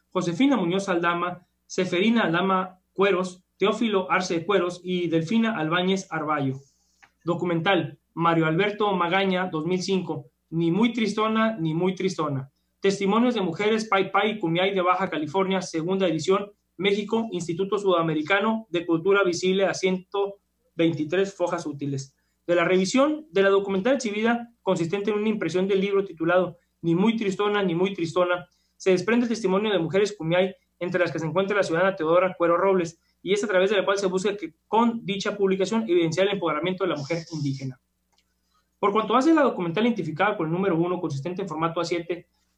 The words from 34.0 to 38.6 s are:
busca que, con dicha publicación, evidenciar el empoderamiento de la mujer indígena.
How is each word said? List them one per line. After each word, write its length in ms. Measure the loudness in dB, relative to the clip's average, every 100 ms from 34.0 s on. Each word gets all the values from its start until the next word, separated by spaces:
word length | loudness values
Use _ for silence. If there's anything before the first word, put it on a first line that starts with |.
| 0
busca 300 | 0 -2 -4
que, 160 | -8 -14 _
con 380 | 2 2 0 -6
dicha 280 | -4 -4
publicación, 540 | -2 0 0 0 -2 0
evidenciar 380 | 2 2 2 0
el 80 |
empoderamiento 500 | 0 -2 -2 -4 -2
de 60 | -2
la 60 | -4
mujer 280 | -4 -6 -6
indígena. 480 | -6 -6 -6 -8 -12 _ _ _ _ _ _ _ _